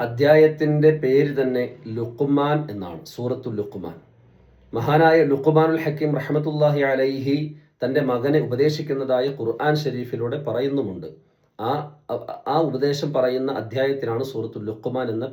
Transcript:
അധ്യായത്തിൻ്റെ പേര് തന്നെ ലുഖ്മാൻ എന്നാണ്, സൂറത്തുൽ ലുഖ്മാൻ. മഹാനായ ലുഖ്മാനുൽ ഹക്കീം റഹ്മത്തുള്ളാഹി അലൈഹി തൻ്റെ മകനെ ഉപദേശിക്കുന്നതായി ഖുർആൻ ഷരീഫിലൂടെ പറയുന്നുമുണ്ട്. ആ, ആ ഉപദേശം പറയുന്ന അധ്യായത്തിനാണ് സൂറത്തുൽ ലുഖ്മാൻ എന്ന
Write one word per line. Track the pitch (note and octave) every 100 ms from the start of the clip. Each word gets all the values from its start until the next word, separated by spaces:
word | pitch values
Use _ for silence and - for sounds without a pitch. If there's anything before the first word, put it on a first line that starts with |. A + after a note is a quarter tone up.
| A#2+
അധ്യായത്തിൻ്റെ | A#2 C#3+ D#3 D#3 D#3 D#3 D3 D3+ D3+
പേര് | C3 C3+ D3 C#3
തന്നെ | B2+ B2 A#2+ - A2+ A2+
ലുഖ്മാൻ | A2+ - C#3 C#3+ D3 D3+ B2+
എന്നാണ്, | G2+ F2+ D#2+ - -
സൂറത്തുൽ | A#2+ B2 B2 G#2
ലുഖ്മാൻ. | G2+ G2 E2+ D#2+ - _ _ _ _ _ _ A#2
മഹാനായ | C#3+ D3+ D#3+ D#3+ D3
ലുഖ്മാനുൽ | C#3 D#3 D#3 D#3+ D#3+
ഹക്കീം | D#3 D3 D3+ C#3+
റഹ്മത്തുള്ളാഹി | - D3 D#3 D3+ D3 C#3+
അലൈഹി | C3+ C3+ C3+ C3+ B2+ D3 D3+ - _ -
തൻ്റെ | B2+ C#3+
മകനെ | C3 B2 C#3 D3+ A#2
ഉപദേശിക്കുന്നതായി | B2 D3+ D#3 D3 C3+ C3+ B2+ C#3 C#3
ഖുർആൻ | A#2 A#2 D3 D3+
ഷരീഫിലൂടെ | C3+ A#2+ A#2 A2+ A#2+ D3
പറയുന്നുമുണ്ട്. | A#2+ A2+ C#3 C#3 G#2 F2 D#2+ - _ _ _ -
ആ, | A2+ D3 D3+ - - - - - -
ആ | D3+ D#3
ഉപദേശം | B2 C#3+ C#3+ D#3
പറയുന്ന | C3+ B2+ C3 C3+
അധ്യായത്തിനാണ് | C3+ A2 B2+ C3+ C#3 A#2 A#2
സൂറത്തുൽ | C3 A2+ A2+ A2+ G#2
ലുഖ്മാൻ | G#2+ A#2+ B2+ A#2+
എന്ന | A2 C3